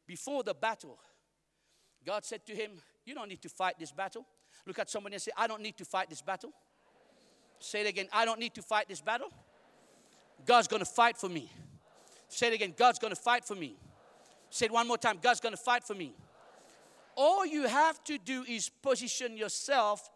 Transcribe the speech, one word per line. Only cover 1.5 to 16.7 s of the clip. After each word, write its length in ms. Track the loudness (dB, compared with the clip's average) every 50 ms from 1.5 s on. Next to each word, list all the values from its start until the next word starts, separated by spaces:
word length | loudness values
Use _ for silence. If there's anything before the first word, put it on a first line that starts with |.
| _ _ _ _ _ _ _ _ _ _ -8
God 220 | -6 -6 -6 -6
said 180 | -8 -12 -12 -12
to 80 | -10 -8
him, 260 | -8 -8 -8 -10 -16 -20 _ _ _ -18
"You 80 | -14 -12
don't 160 | -12 -12 -12
need 140 | -12 -14 -14
to 60 | -10
fight 280 | -4 0 0 0 0
this 140 | -2 -10 -12
battle." 340 | -8 -8 -8 -8 -8 -12 -16 _ _ _ _ _ _ -20 -14
Look 140 | -10 -6 -6
at 100 | -4 -4
somebody 240 | -4 -8 -8 -8 -10
and 80 | -10
say, 100 | -8 -6 -4
"I 80 | -2 -2
don't 160 | -2 -2 -4
need 160 | -8 -10 -10
to 80 | -12 -10
fight 240 | -4 -2 -2 -2 -4
this 140 | -8 -10 -6
battle." 280 | -6 -6 -6 -8 -14 -20 _ _ _ _ _ _ _ _ _ _ _ _ _ _ _ _ _ _ _ _ -18
Say 220 | -12 -6 -4 -2
it 60 | -2
again, 220 | -2 -2 -4 -4 -2
"I 140 | 2 2 2
don't 140 | 2 0 -2
need 160 | -4 -8 -8
to 80 | -8 -4
fight 240 | 0 0 0 0
this 140 | -2 -8 -8
battle. 300 | -4 -2 -2 -2 -4 -8 -14 -18 -20 _ _ _ _ _ _ _ _ _ _ _ _ _ _ _ _ _ _ -4 4
God's 240 | 6 6 6 6
gonna 180 | 4 0 -2 -2
fight 320 | 0 4 6 6 6 4
for 120 | 0 -6 -6
me." 220 | -4 -6 -8 -10 -16 -20 -20 -20 -20 -20 _ -20 -20 -20 -20 -20 -20 -20 -18 -8
Say 180 | -2 0 2
it 60 | 2 2
again, 200 | 2 -2 -2 4
"God's 220 | 6 6 6 6
gonna 180 | 4 -2 -4 -4
fight 300 | -2 2 2 2 2 0
for 100 | -4 -8
me." 220 | -8 -8 -10 -12 -14 -20 -20 -20 -20 -20 -20 -20 -20 -20 -20 -20 -20 -16 -8
Say 160 | -2 0 0
it 60 | 2
one 160 | 2 2 2
more 100 | 2 2
time, 220 | 2 2 0 2 2
"God's 200 | 4 4 4 4
gonna 160 | 2 -4 -4
fight 280 | -2 0 2 2 2 0
for 100 | -4 -8
me." 220 | -8 -8 -10 -12 -16 -20 -20 -20 -20 -20 -20 -20 -20 -20 -20